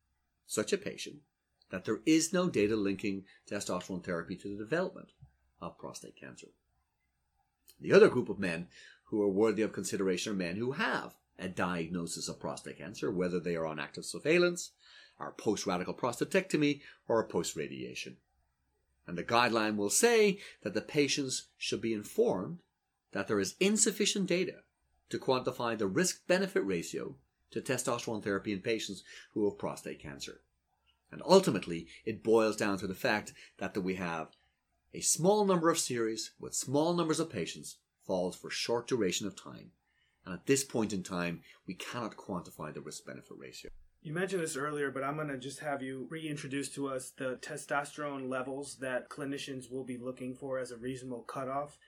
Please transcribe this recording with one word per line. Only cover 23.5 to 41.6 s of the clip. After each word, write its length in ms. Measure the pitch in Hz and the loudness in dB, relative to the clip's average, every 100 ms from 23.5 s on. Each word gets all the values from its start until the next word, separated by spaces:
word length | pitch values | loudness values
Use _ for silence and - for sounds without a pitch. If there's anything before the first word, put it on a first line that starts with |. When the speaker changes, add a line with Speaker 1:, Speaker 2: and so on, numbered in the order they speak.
| - | 2
Speaker 1:
insufficient 680 | 190 214 226 190 196 214 185 | 4 6 4 4 0 2 2
data 320 | 175 185 - - _ _ _ _ | 2 0 -4 -18 _ _ _ _
to 100 | 117 | -4
quantify 580 | - 127 127 123 120 113 | 2 2 2 -2 -2 0
the 100 | 101 | 2
risk-benefit 800 | 98 180 - - 180 190 - - | 2 2 0 2 2 4 0 0
ratio 500 | 90 80 76 - 69 _ _ _ | 0 -2 -6 -6 -10 _ _ _
to 80 | - | -6
testosterone 640 | - 127 - 120 - 110 | -2 -2 0 -2 -2 -4
therapy 300 | 104 98 101 | 0 0 0
in 80 | 98 | -2
patients 420 | 120 113 - 95 - - - | 0 -2 -2 -8 -12 -20 -8
who 100 | - 104 | 0 0
have 140 | 98 | 0
prostate 400 | 87 71 - 76 | -4 -6 -8 -10
cancer. 420 | 78 69 - - _ _ _ _ _ _ _ | -12 -12 -12 -14 _ _ _ _ _ _ _
And 100 | - - | -8 8
ultimately, 640 | 190 185 110 90 85 - - - | 8 8 2 0 -6 -6 -8 -6
it 180 | 110 | -2
boils 320 | 110 113 110 104 | 6 8 8 4
down 220 | 107 98 | 0 0
to 100 | 95 | -2
the 80 | 92 | -2
fact 380 | 131 107 - - - - | 0 0 -2 -12 -20 -8
that, 160 | 95 | -4
that 80 | - | -2
we 140 | 92 92 | -2 -2
have 340 | 90 82 78 _ _ _ _ _ _ | -2 -4 -6 _ _ _ _ _ _
a 80 | - | -4
small 420 | - - 165 214 | 0 4 6 6
number 260 | 202 185 165 | 6 6 6
of 80 | 160 | 4
series 540 | - 120 113 113 - - | 2 0 0 -2 -6 -10
with 140 | 123 | -8
small 400 | - - 135 160 | -6 0 4 4
numbers 260 | 175 160 156 | 4 2 2
of 100 | 165 | 0
patients 480 | 110 82 80 71 - _ _ - | -2 -4 -6 -14 -16 _ _ -2
falls 280 | 92 90 - | 0 0 -4
for 140 | 80 | -6
short 380 | - - 117 117 | -4 0 0 0
duration 400 | 127 95 87 104 | 2 2 2 -4
of 80 | - | -8
time. 360 | - 60 52 _ _ _ _ _ - | -14 -16 -18 _ _ _ _ _ -12
And 80 | |
at 120 | 87 - | -8 2
this 180 | 135 | 2
point 300 | - 123 104 | 2 0 0
in 100 | 101 | -2
time, 380 | 87 92 87 85 - - | -4 -2 -2 -4 -12 -18